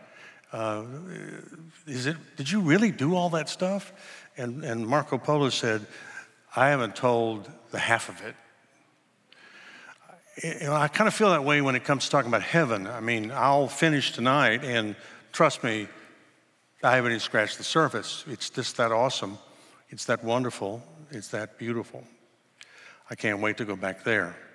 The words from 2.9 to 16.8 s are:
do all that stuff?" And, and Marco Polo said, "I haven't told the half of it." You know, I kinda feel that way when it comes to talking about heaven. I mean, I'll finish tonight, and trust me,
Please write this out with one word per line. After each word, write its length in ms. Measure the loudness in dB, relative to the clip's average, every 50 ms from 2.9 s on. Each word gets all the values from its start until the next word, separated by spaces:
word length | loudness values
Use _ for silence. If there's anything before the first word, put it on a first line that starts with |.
do 240 | 2 2 0 2 2
all 140 | 2 2 2
that 200 | 0 -2 -2 -4
stuff?" 440 | -4 -2 -2 -2 -2 -4 -6 -10 -18 -20 -20 -20 -20 -20 -20 -16 -10
And, 280 | -8 -8 -6 -6 -8 -6
and 200 | -6 -4 -4 -2 0
Marco 300 | 0 0 0 0 -4 -4
Polo 320 | 0 2 2 4 4 2
said, 360 | 0 0 0 0 0 0 -2 -8 -16 -18 -18 -16 -16 -18 -18 -20 _ _ _ -6 0
"I 140 | 2 4 4
haven't 260 | 4 2 0 -2 -4
told 520 | 0 2 2 2 2 2 0 -2 -6 -10 -14 -18 -20 -16 -10
the 80 | -6 -4
half 300 | 0 2 0 0 0 -4
of 120 | -12 -12 -14
it." 80 | -14 -14 -16 -20 _ _ _ _ _ _ _ _ _ _ _ _ _ _ _ _ _ -20 -20 -20 -20 -20 -20 -20 -20 -20 -20 -20 -20 -20 _ _ -20 -20 -20 _ _ -14 -10
You 240 | -8 -8 -8 -6 -4
know, 80 | 0 0
I 140 | 2 2 2
kinda 240 | 2 4 2 2
feel 180 | 4 4 4 6
that 140 | 6 4 4
way 160 | 4 4 4
when 160 | 4 4 2
it 80 | 0 2
comes 220 | 0 0 0 0
to 40 | 2
talking 160 | 2 2 2
about 160 | 4 2 0
heaven. 460 | 0 2 2 2 2 2 0 -2 -4 -6
I 100 | -8 -6
mean, 320 | -2 -2 -2 0 -2 -4
I'll 380 | -2 2 4 4 6 4 4 2
finish 420 | 0 2 2 4 4 2 0 -2
tonight, 540 | -2 0 2 4 4 6 4 4 2 2 0
and 320 | -2 -2 -2 -2 -2 -6 -10 -14 -20 -20 -20 -20 _
trust 320 | 2 4 4 4 2 0
me, 240 | -2 -2 -2 -2 -4 -8 -12 -18 -20 -20 -20 _ _ _ _ _ _ _ _ _ _ _ _ 0